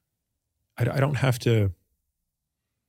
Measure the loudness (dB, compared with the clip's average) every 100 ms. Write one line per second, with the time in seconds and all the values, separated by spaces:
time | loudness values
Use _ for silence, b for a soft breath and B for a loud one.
0 | _ _ _ _ _ _ _ -4 -2 0
1 | -2 0 0 0 0 2 0 -4 _ _
2 | _ _ _ _ _ _ _ _